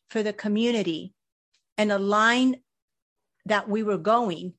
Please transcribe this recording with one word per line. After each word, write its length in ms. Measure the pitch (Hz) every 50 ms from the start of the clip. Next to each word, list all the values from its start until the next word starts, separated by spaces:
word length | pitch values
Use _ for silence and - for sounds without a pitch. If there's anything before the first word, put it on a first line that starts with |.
| _ -
for 140 | - 226 208
the 80 | 214
community 800 | 208 208 - 214 208 214 233 240 240 220 190 170 160 156 180 185 - _ _ _ _ _ _ _ _ _ _ _ _ -
and 140 | 214 208
a 80 | 202 196
line 640 | 196 196 208 214 220 226 240 247 254 262 254 - _ _ _ _ _ _ _ _ _ _ _ _ _ _ _ _ -
that 220 | 190 214 202 196 -
we 160 | 202 220 220
were 140 | 208 202 175
going. 560 | 160 202 226 240 240 208 170 156 180 180 170